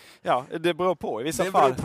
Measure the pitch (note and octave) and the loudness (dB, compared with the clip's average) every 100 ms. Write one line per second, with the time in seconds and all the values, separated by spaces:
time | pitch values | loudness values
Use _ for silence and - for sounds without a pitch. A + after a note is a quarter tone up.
0 | - - F3+ B2 D3 E3 E3+ D#3+ F#3 E3 | -20 -8 -2 0 -2 -4 -2 0 -2 -2
1 | - A2+ D3 D#3+ F#3 F#3+ C3+ C3 | -4 -6 -4 -2 0 4 4 2